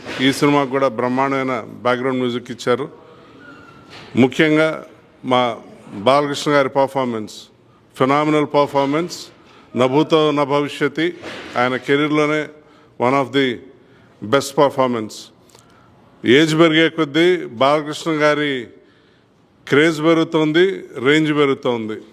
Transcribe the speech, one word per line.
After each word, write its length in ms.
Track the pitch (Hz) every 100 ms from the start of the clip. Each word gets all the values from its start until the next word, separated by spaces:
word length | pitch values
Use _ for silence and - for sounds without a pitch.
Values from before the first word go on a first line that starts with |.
| - -
ఈ 120 | 135
సినిమాకి 380 | 131 147 143 135
కూడా 180 | 135 135
బ్రహ్మాండమైన 720 | 113 123 127 135 135 131 120
బ్యాక్‌గ్రౌండ్ 580 | 107 107 117 127 131 127
మ్యూజిక్ 320 | 123 120 117
ఇచ్చారు. 380 | 113 123 123 156 - - - - - - - - - - - - 110
ముఖ్యంగా 720 | 127 147 156 156 156 151 - - _ _
మా 320 | 131 127 120 104 - - -
బాలకృష్ణ 600 | 104 110 143 147 139 156
గారి 160 | 143 131
పర్ఫార్మెన్స్, 680 | 139 135 139 127 113 104 - - _ _ _ _ -
ఫెనామినల్ 500 | 131 143 151 151 147
పర్ఫార్మెన్స్, 720 | 147 139 139 139 151 175 - - - - - - -
నభూతో 540 | 131 139 156 160 151
న 120 | 147
భవిష్యతి, 760 | 139 143 143 - 143 143 175 - - - - 120
ఆయన 200 | 123 127
కెరీర్‌లోనే 720 | - 143 151 151 147 151 147 - _ - _ -
one 120 | 123 139
of 60 | 123 135
the 180 | 131 98 - - _ _ _ - 107
best 180 | 135 127 -
performance. 540 | 143 - 127 120 107 - - _ _ _ _ _ _ _ _ -
ఏజ్ 340 | 110 135 160 156
పెరిగే 300 | 165 156 160
కొద్దీ 480 | 160 147 151 175 180
బాలకృష్ణ 720 | 147 117 135 151 147 147 170
గారి 560 | 156 151 147 147 131 107 - _ _ _ _ _ _ _ _ -
క్రేజ్ 340 | 135 165 151
పెరుగుతోంది, 600 | 160 165 160 165 156 160 190 185 - 139 127
రేంజ్ 260 | 156 156
పెరుగుతోంది. 640 | 147 139 131 131 120 107 107 -